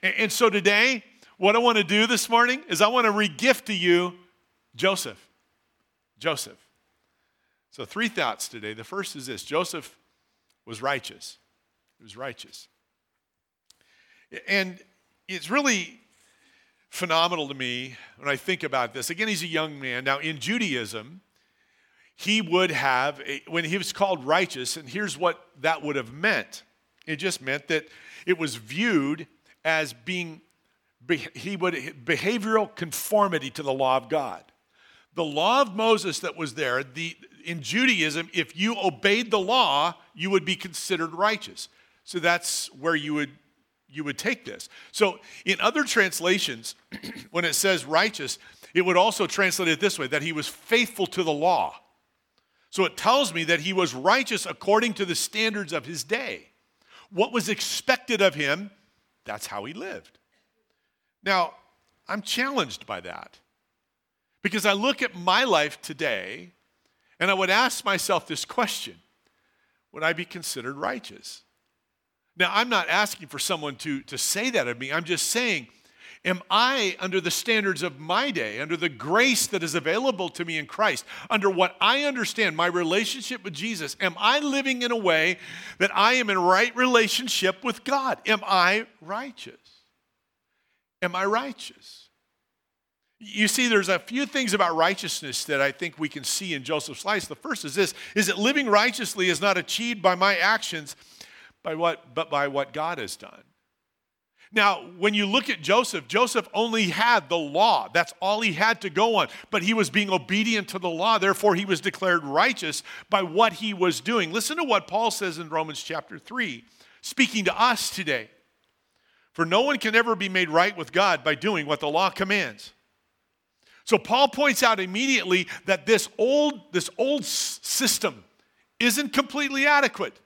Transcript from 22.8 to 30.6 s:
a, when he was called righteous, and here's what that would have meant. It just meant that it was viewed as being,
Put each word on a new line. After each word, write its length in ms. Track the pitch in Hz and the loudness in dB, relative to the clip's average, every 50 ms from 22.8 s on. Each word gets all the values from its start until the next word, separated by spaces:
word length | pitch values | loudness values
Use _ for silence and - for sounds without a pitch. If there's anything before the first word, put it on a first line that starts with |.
| 139 139 127 127 131 147 147 139 | 2 2 2 2 2 0 -2 -6
a, 220 | - - 143 139 _ | -10 -10 -10 -10 _
when 180 | - 160 170 170 | -6 -4 -4 -2
he 140 | 156 175 202 | -2 -4 -4
was 140 | 175 - - | -4 -6 -2
called 320 | - 202 196 185 160 127 | 0 0 0 0 -2 0
righteous, 520 | 135 156 175 190 - - 135 127 120 - | 2 2 2 2 0 -4 -8 -6 -6 -8
and 120 | 165 156 131 | -8 -10 -10
here's 280 | 123 190 208 190 - | -6 -6 -6 -6 -4
what 240 | 139 180 175 165 - - _ _ 143 | 0 0 0 0 0 -12 _ _ -4
that 220 | 131 156 165 151 139 | -2 -2 -2 0 -4
would 120 | 147 143 | -4 -4
have 180 | 139 123 113 120 | -4 -4 -6 -10
meant. 520 | 143 170 214 202 135 104 - - - _ _ _ _ _ _ _ _ _ | -2 0 0 0 0 -2 -6 -12 -20 _ _ _ _ _ _ _ _ _
It 100 | - 156 | -10 -8
just 240 | 139 165 190 170 - | -4 -4 -4 -4 -4
meant 280 | 135 131 135 147 - - | -4 -4 -6 -6 -2 -2
that 180 | 160 156 156 - - - - - - - - | -2 -2 -2 -4 -20 -20 -20 -20 -20 -12 -2
it 120 | 175 180 165 | -2 0 0
was 180 | 165 147 113 | 0 -6 -6
viewed 720 | 117 110 107 127 170 220 240 208 156 139 139 151 156 165 _ _ _ _ _ _ _ _ | -8 -12 -10 -4 -2 0 2 2 2 2 2 -4 -6 -8 _ _ _ _ _ _ _ _
as 280 | 160 160 156 156 139 117 | 0 0 0 0 -4 -8
being, 480 | 120 _ - 185 180 175 165 156 165 _ _ _ _ | -14 _ -6 -6 -6 -6 -8 -10 -18 _ _ _ _